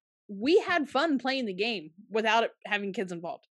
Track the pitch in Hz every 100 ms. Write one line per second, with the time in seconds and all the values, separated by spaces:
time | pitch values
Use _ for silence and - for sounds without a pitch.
0 | _ _ - 196 254 392 403 349 277 269
1 | 330 269 254 269 226 185 226 208 156 190
2 | - 214 220 226 220 - 190 208 202 190
3 | 185 170 165 - _